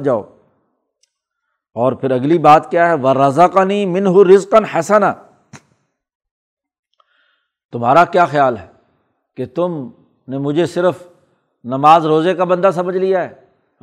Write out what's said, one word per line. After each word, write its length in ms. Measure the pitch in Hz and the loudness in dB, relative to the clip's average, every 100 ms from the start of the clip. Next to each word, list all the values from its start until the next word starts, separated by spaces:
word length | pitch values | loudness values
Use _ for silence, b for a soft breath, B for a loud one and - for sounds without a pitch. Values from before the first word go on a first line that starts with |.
| 139 | -2
جاؤ۔ 160 | 117 - _ _ _ _ _ _ _ _ _ _ _ _ _ _ | -4 -6 _ _ _ _ _ _ _ _ _ _ _ _ _ _
اور 200 | 113 127 | -4 -4
پھر 180 | 120 131 | -2 -4
اگلی 260 | 131 139 170 | -4 -2 0
بات 340 | 147 156 160 | 4 4 2
کیا 160 | 175 170 | -2 0
ہے؟ 60 | |
وَرَزَقَنِي 920 | 160 131 131 139 135 175 196 190 208 196 | 0 0 0 0 2 2 2 0 -2 -4
مِنْهُ 400 | 180 196 180 180 | -2 0 4 6
رِزْقًا 520 | 196 185 220 202 156 | 4 4 0 0 -6
حَسَنًا۔ 360 | 165 208 185 - - _ _ - _ _ _ _ _ _ _ _ _ _ _ _ _ _ _ _ _ _ _ _ _ | 0 0 0 -4 -14 _ _ -20 _ _ _ _ _ _ _ _ _ _ _ _ _ _ _ _ _ _ _ _ _
تمہارا 340 | 120 117 151 175 | -6 0 2 2
کیا 200 | 175 170 | 0 0
خیال 320 | 147 131 113 | 0 0 -2
ہے 100 | 90 _ _ _ _ _ _ - | -12 _ _ _ _ _ _ -14
کہ 100 | 123 | -12
تم 440 | - 180 160 123 _ _ _ - | -6 -6 -6 -14 _ _ _ -14
نے 100 | 135 | -10
مجھے 280 | 143 147 165 | -6 -4 -4
صرف 420 | 175 180 147 - _ _ _ _ _ | -2 -4 -4 -14 _ _ _ _ _
نماز 420 | 113 135 147 170 156 | -10 -2 4 4 4
روزے 280 | 156 170 | 0 0
کا 100 | 175 | -2
بندہ 260 | 180 180 190 170 | -2 0 0 -2
سمجھ 220 | 180 185 | -4 -4
لیا 320 | 190 185 135 | -2 -4 -4
ہے؟ 40 | - _ _ _ _ | -14 _ _ _ _